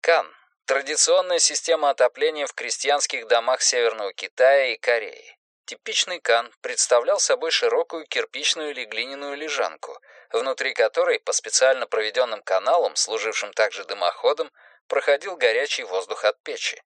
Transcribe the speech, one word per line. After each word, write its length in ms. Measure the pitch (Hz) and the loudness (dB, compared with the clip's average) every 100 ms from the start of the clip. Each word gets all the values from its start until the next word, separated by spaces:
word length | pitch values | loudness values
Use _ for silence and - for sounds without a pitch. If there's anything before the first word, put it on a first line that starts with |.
Кан. 260 | - 160 80 _ _ _ - | 2 2 0 _ _ _ -4
Традиционная 720 | 135 135 151 156 180 185 170 | -2 -2 0 4 2 2 0
система 500 | - 143 - 160 143 | 0 0 -2 0 2
отопления 560 | 135 123 - 151 156 156 | 2 2 2 -2 -2 -6
в 80 | |
крестьянских 720 | - 120 - 135 143 - 131 110 | -6 -8 -4 0 0 0 -4 2
домах 360 | 117 117 127 | 2 2 2
Северного 500 | - 123 117 110 101 | 2 2 0 0 -8
Китая 600 | - 98 - 127 139 131 | -8 -12 4 6 6 4
и 40 | 113 | 0
Кореи. 640 | - 117 104 - - - _ _ - | 0 0 -2 -14 -20 -20 _ _ -20
Типичный 540 | - - 220 - 175 | -14 -6 -4 -4 -4
кан 320 | - 113 117 _ | 2 0 0 _
представлял 580 | 123 120 - 123 123 196 | -8 -4 2 4 4 0
собой 300 | - 127 160 | 2 0 0
широкую 560 | - 120 117 127 165 147 | 0 2 2 0 -8 -6
кирпичную 680 | 127 113 131 147 165 151 | -4 -4 -4 -2 -2 -4
или 140 | 127 110 | -8 -8
глиняную 500 | 110 123 139 143 143 | -6 -6 -8 -10 -8
лежанку, 600 | 156 139 92 76 - - _ - _ | -6 -4 -4 -6 -16 -16 _ -20 _
внутри 400 | 113 131 127 131 | -4 -2 -4 -4
которой 460 | 120 113 160 175 - | 2 2 2 0 0
по 120 | - | -2
специально 540 | - 110 - 131 131 117 | -4 -2 4 4 4 0
проведенным 560 | 110 110 110 123 107 | -2 0 0 -2 -2
каналам, 540 | - 95 107 170 113 76 | -2 0 2 2 2 -2
служившим 580 | - 107 107 101 104 | -2 -2 -2 -4 -6
также 320 | - 107 101 95 | 0 0 -2 -10
дымоходом, 640 | 101 87 - 131 151 151 _ - _ _ | -2 -2 0 0 0 -6 _ -20 _ _
проходил 500 | 143 - 143 196 175 | -2 2 0 -2 0
горячий 460 | 123 117 143 - | 2 2 -2 -6
воздух 420 | 110 92 92 104 107 | -4 -6 -4 -2 -2
от 160 | - | -2
печи. 380 | - 120 - - | -12 -8 -8 -8